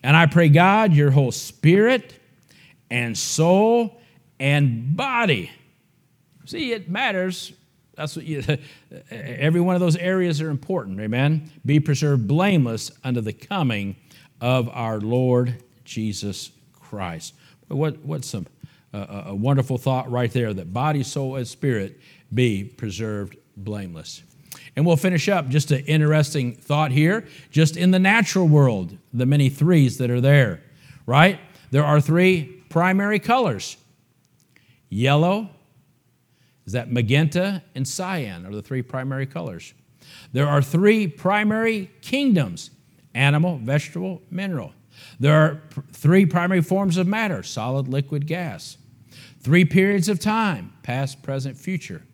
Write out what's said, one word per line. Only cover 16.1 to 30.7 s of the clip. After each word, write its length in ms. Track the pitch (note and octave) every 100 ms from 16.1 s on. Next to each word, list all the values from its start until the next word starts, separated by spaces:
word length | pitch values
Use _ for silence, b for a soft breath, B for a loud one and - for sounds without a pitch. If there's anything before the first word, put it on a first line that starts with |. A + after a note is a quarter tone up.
| F#2+ G2+ F#2+ - _ _
Christ. 640 | _ - G#2 F#2 E2 - _ b b _
What, 320 | C#3+ D#3 -
what's 300 | C#3+ D#3 B2
some, 180 | G#2 F2 _ B B B
uh, 300 | G#2 G2 G2+ F2
a, 40 |
a 40 |
wonderful 420 | G2+ A#2 C#3 B2 B2+
thought 340 | - C3 B2+
right 220 | B2 B2
there, 220 | B2+ A#2
that 180 | F#2+ E2+
body, 300 | G#2 D3 D3+
soul, 340 | B2+ - C3+ C3+
and 100 | A#2+
spirit 540 | - C#3+ A2+ G2 - b b b
be 320 | G#2+ B2+ G2
preserved 720 | G2+ - A2 F2 A2 G#2 G2 - _ -
blameless. 680 | G2 G#2 F#2+ E2 D#2 - _ _ B B B
And 120 | - E3
we'll 100 | E3
finish 320 | F#3 F3+ -
up 200 | F#3+ C#3
just 220 | C#3+ -
an 140 | C#3 C#3
interesting 680 | D#3 D3+ D#3 D3 D3+ B2
thought 380 | A#2+ - D3 D#3
here. 340 | C3 D#3 G#3+ - B B
Just 260 | D3 D#3+ E3
in 140 | F3+
the 80 | F#3
natural 480 | F#3+ A3 A3+ F#3+ E3+
world, 500 | D3+ C3+ G#2 F2 F#2+ _
the 140 | A#2+ B2+
many 240 | D3 C3+
threes 480 | C#3 D3+ F3 C3+ -
that 100 | B2
are 120 | B2
there, 420 | C3+ C#3+ A#2 E2+ -